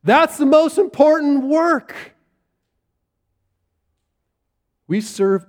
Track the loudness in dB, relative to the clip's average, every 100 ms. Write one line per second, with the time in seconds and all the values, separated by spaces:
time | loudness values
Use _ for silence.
0 | 2 2 0 -2 2 2 2 -2 -4 2
1 | 2 2 0 -2 -2 -2 0 -2 -4 -20
2 | -20 _ _ _ _ _ _ _ _ _
3 | _ _ _ _ _ _ _ _ _ _
4 | _ _ _ _ _ _ _ _ _ -6
5 | -6 -4 -2 -2